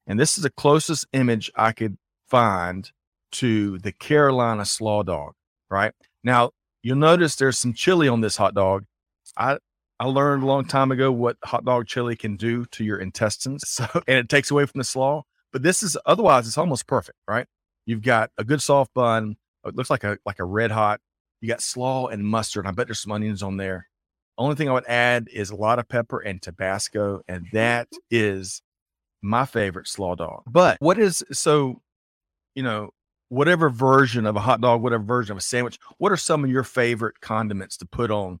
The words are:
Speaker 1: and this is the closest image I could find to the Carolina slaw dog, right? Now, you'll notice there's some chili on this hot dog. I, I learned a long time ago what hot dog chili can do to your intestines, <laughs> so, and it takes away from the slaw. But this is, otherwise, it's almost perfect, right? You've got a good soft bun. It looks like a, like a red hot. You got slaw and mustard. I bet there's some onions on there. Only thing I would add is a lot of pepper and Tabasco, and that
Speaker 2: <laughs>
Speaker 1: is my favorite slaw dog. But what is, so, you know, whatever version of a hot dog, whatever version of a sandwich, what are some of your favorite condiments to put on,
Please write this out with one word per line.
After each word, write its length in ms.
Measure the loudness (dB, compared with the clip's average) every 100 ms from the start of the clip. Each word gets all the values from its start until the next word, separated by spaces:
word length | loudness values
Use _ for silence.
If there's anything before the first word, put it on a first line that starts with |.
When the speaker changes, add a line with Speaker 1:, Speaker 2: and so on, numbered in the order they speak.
| -6
Speaker 1:
and 120 | 0
this 160 | 0 0
is 60 |
the 60 | -4
closest 560 | 0 4 4 2 -6 -2
image 380 | 0 0 0 -4 0
I 160 | 0
could 260 | 0 -6 -6 _ _ 0
find 600 | 2 4 2 -4 -6 -12 _ _ _ -14
to 460 | -4 0 0 0 -4
the 140 | -8
Carolina 720 | -8 2 4 4 4 0 -2
slaw 380 | -4 -4 0 0
dog, 300 | 0 -4 -6 -16 _ _ -4
right? 240 | 0 0 -2 _ _
Now, 280 | 2 4 4 _ _ _
you'll 140 | -2 4
notice 380 | 6 6 4 2
there's 220 | 0 2
some 140 | -4
chili 320 | -2 0 2 4
on 120 | 2
this 160 | 0 2
hot 180 | 2
dog. 300 | 2 2 0 -4 _ _ _ _ -4
I, 220 | -2 -2 _ _ _ -6
I 60 |
learned 380 | -2 2 2 2
a 40 | 2
long 180 | 0
time 280 | 0 2 2
ago 180 | 2 2
what 240 | 2 0 -2
hot 200 | -4 -4
dog 220 | 0 0 0
chili 280 | -4 -4 -4
can 200 | -6 -4
do 300 | -2 -2 -6
to 180 | -6
your 140 | -4 -4
intestines, 640 | -6 -2 -2 -2 -8 -8
<laughs> 20 | -8
so, 180 | -6 -4 -4 2
and 120 | 0
it 100 | 4
takes 220 | 0 2
away 160 | 0 0
from 120 | -2
the 60 |
slaw. 380 | -6 -2 -2 -2 -8 _ _
But 100 | -2
this 200 | 0 0
is, 140 | -2 -2 2
otherwise, 400 | 4 6 4 4
it's 120 | -2
almost 280 | -2 -2 -2
perfect, 320 | -4 -4 -14 -6
right? 200 | -6 -6 _ _ _
You've 180 | -6 -2
got 280 | 2 4 2 -4
a 60 |
good 180 | -2 0
soft 320 | 4 4 2
bun. 420 | 0 2 2 -2 -10 _ _ -12
It 80 |
looks 160 | -8 -4
like 140 | -2
a, 140 | -2 -6
like 140 | -8 -8
a 60 |
red 260 | -4 -2 0
hot. 300 | 0 0 -2 _ _ _ -10
You 80 | -6
got 120 | -6
slaw 440 | -6 -6 -4 -4 -4
and 180 | -4
mustard. 420 | -2 -2 -2 -6 -6
I 40 |
bet 160 | -4 -6
there's 140 | -6
some 120 | -6
onions 300 | -6 -4 -6
on 140 | -6 -6
there. 320 | -6 -8 -12 _ _ _ _ -4
Only 160 | -2 -2
thing 140 | 0
I 20 |
would 140 | -2 0
add 400 | 2 2 2 -2
is 200 | -8 -8
a 60 | -4
lot 220 | 0 0
of 80 | 0
pepper 320 | -4 -4 -6
and 200 | -8 -10
Tabasco, 800 | -12 -6 -4 -4 -4 -2 -2 -4 -8
and 180 | -12 -6
that 360 | -2 0 0 -4 -14
Speaker 2:
<laughs> 120 | -2
Speaker 1:
is 520 | 0 0 -2 -8 -14 _ _ _ _ _ _
my 220 | -2 -2
favorite 420 | 0 -2 -4 -4 -12
slaw 280 | -8 -6
dog. 280 | -6 -8 -10 0
But 320 | 4 4 4
what 180 | 2 2
is, 240 | 2 0 -8
so, 520 | -4 2 2 0 -6 _ _ _ _ _ _ _
you 80 | -8
know, 280 | -4 -4 -8 _ _ _ -8
whatever 400 | 0 2 4 2
version 540 | 2 6 6 6 2 0
of 80 | 0
a 40 |
hot 200 | 2 2
dog, 220 | 4 2
whatever 220 | 2 -2
version 280 | 0 -2 -2
of 60 | -6
a 40 |
sandwich, 360 | -4 -2 -4 -8 -18 -2
what 120 | 0
are 60 | 0
some 260 | 0 0
of 80 | 2
your 140 | 0
favorite 560 | -2 0 0 0 -4 -8
condiments 560 | -6 -4 -2 -6 -10 -14
to 80 | -12
put 240 | -4 -2
on, 300 | -2 -4 -8